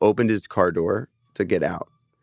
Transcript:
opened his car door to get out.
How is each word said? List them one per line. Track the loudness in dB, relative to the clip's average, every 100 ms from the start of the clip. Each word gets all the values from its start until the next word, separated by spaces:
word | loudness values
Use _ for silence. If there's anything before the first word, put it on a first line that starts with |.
opened | 2 2 0
his | 0 -2
car | 0 0
door | 0 -2 -2 -6 _ _ -6
to | -2
get | 0
out. | 0 -4 -12 _ _ _